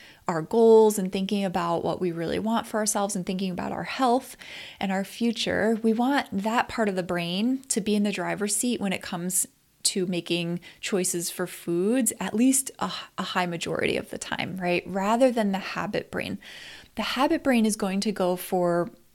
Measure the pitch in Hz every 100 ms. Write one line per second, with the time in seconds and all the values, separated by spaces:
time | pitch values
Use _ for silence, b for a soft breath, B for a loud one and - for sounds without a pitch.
0 | B B - 165 160 226 226 220 220 208
1 | 185 196 190 208 196 185 170 170 165 -
2 | 180 165 160 165 214 226 - 220 214 214
3 | 202 196 175 190 190 175 - - 170 -
4 | 262 254 - - B B B B 190 190
5 | 196 - 233 220 175 180 208 220 226 220
6 | 247 285 - 196 214 240 - - 208 185
7 | 180 175 170 185 233 269 - 220 208 208
8 | 208 190 170 170 202 - 247 233 196 185
9 | - 175 180 - - _ _ _ - 196
10 | 185 175 170 170 170 175 B B - 196
11 | 185 175 170 - 175 - - 170 196 262
12 | 233 - 196 214 262 262 - - 190 B
13 | B - 185 190 180 170 160 160 - -
14 | - - - - - 185 180 175 - 190
15 | 196 233 262 233 202 190 - 175 170 170
16 | - - - - B B B B B -
17 | 214 254 294 311 285 240 220 208 196 196
18 | 214 196 180 180 - 185 175 170 170 -
19 | _